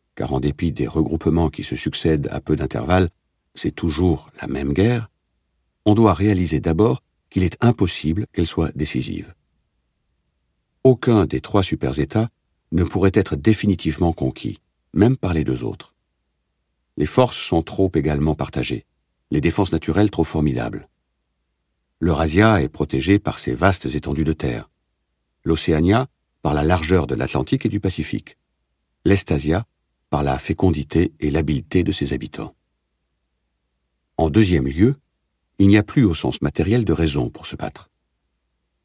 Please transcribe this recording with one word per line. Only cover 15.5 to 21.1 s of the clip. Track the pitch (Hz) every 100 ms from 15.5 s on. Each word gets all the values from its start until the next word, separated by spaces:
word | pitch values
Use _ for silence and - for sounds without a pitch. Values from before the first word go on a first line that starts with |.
| 62
autres. | 57 50 - _ _ _ _ _ _ _ _ _ _ -
Les | 76
forces | - 123 -
sont | - 85
trop | 80 - 95
également | 82 73 73 78
partagées, | 76 67 67 60 60 - _ _ _ _
les | -
défenses | - 131 98
naturelles | 78 - 80 104
trop | -
formidables. | 80 80 76 60 58 50 - _ _